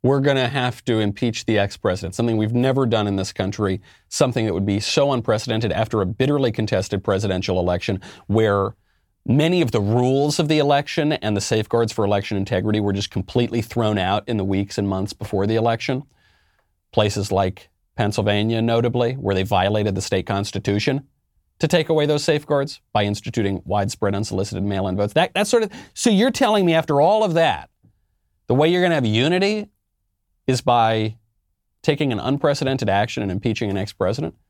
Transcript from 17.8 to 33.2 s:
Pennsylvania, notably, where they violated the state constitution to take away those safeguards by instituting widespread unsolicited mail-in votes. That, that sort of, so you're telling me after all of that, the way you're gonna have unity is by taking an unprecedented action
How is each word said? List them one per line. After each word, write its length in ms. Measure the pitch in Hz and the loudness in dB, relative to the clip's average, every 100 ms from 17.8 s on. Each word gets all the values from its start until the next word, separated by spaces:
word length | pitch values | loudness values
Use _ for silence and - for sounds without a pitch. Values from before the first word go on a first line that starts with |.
| _ - | _ -4
Pennsylvania, 640 | 107 107 104 104 107 113 | -2 0 0 2 0 0
notably, 520 | 117 117 117 120 120 | 2 2 2 0 -2
where 220 | 131 104 95 | -2 -2 0
they 80 | |
violated 520 | 95 98 95 107 104 95 | 2 2 2 2 0 -2
the 60 | |
state 240 | - 98 87 | -2 -2 -2
constitution 840 | 98 101 - - 101 123 139 - _ _ _ _ _ | -4 -4 -6 -2 0 0 -2 -6 _ _ _ _ _
to 80 | 160 | 0
take 220 | 175 156 | 0 2
away 160 | 156 147 | 2 2
those 180 | 147 | 0
safeguards 560 | 147 151 - 147 139 - _ | 0 -2 0 -2 -2 -8 _
by 100 | 104 | 0
instituting 580 | 104 101 - 117 101 98 - | 0 -2 -4 -2 -2 -2 -2
widespread 500 | 101 98 - 104 98 | -2 -2 -2 -2 -2
unsolicited 480 | 110 95 101 95 | -4 -4 -4 -4
mail-in 320 | 101 98 95 92 | -4 -4 -4 -2
votes. 160 | 104 | 0
That, 200 | - 185 | 0 0
that 120 | - 214 | 0 0
sort 180 | 233 | 0
of, 80 | 220 - - | 0 -8 -18
so 160 | - 240 | -2 2
you're 220 | 196 240 | 4 2
telling 340 | - 254 214 180 | 2 2 4 4
me 80 | |
after 280 | 160 - 143 | 2 2 2
all 220 | 156 214 | 4 4
of 100 | 214 | 2
that, 360 | 165 160 87 - _ _ _ _ _ _ _ _ | 2 2 0 -8 _ _ _ _ _ _ _ _
the 80 | 123 | 2
way 140 | 156 | 4
you're 120 | 180 | 4
gonna 140 | 180 160 | 2 2
have 100 | 120 | 2
unity 600 | 107 139 180 196 214 208 _ _ _ _ _ _ _ - | 2 2 2 0 -2 -6 _ _ _ _ _ _ _ -2
is 140 | 127 | 0
by 560 | - 120 113 113 110 110 _ _ _ _ _ _ | 2 2 4 2 -2 -6 _ _ _ _ _ _
taking 280 | - 147 143 | -2 0 0
an 80 | 110 | -2
unprecedented 720 | - 139 151 - 131 131 104 | -2 0 0 0 -2 -2 0
action 320 | 98 110 - | 0 0 -4